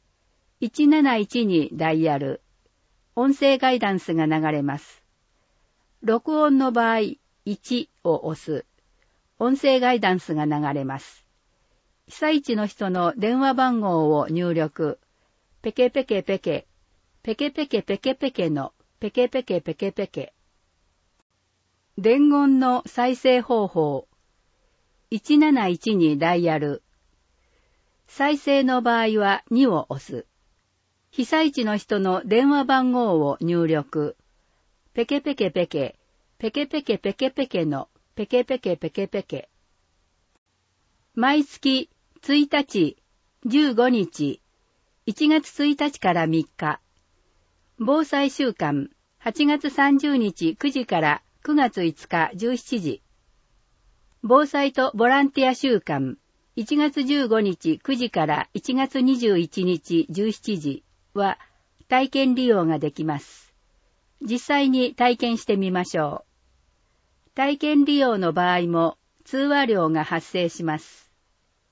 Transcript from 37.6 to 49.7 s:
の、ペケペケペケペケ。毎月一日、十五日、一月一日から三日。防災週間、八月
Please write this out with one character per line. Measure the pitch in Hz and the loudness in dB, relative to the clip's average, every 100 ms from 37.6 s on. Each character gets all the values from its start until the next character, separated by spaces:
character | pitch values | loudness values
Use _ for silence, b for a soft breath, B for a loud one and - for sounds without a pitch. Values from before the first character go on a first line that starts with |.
| 156 | -2
の、 | 139 - _ _ | -4 -8 _ _
ペ | - 208 | -10 -2
ケ | 247 247 | -2 0
ペ | 262 | -4
ケ | 196 170 | -4 -4
ペ | 160 | -6
ケ | - 196 | -6 -6
ペ | 202 | -6
ケ。 | - 135 - _ _ _ _ _ _ _ _ _ _ _ _ _ _ _ _ - | -8 -12 -12 _ _ _ _ _ _ _ _ _ _ _ _ _ _ _ _ -2
毎 | 254 302 | 0 2
月 | 285 - 269 262 - _ _ _ | 0 -4 -2 -2 -4 _ _ _
一 | - 294 285 | 0 2 2
日、 | 294 277 202 151 - _ _ _ _ 233 | 0 -2 0 -2 -4 _ _ _ _ -2
十 | 277 294 | 2 2
五 | 226 247 | 2 2
日、 | 240 170 - 147 - _ _ _ _ _ _ - | 2 -2 -4 -6 -6 _ _ _ _ _ _ -8
一 | 208 302 | 0 2
月 | 311 - - 294 | 2 0 -2 -2
一 | 285 | 0
日 | 294 - | -4 -2
か | 185 | 0
ら | 170 160 | 0 2
三 | 160 151 | 0 -2
日。 | - 151 151 _ _ _ _ _ _ _ _ _ - | -6 -6 -6 _ _ _ _ _ _ _ _ _ -6
防 | 226 302 | 0 0
災 | 302 277 277 | 0 -2 -2
週 | - 262 | -2 -4
間、 | 202 151 143 143 _ _ _ | -2 -4 -4 -6 _ _ _
八 | 233 - 294 | -8 0 0
月 | 294 294 | 0 -2